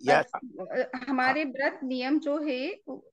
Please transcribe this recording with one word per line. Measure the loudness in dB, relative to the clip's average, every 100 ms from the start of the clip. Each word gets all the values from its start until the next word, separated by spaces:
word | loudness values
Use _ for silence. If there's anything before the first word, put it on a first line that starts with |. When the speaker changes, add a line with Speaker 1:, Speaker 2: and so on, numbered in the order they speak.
Speaker 1:
या | 4 4
Speaker 2:
अ, | 4 -4 -10 -12 -4 -2 -2 -4 -2
हमारे | 2 2 2
व्रत | 0 -2 -2 -2
नियम | -4 -2 0 0
जो | 2 0
है, | 0 -2 -4 -8 -12 -16 -16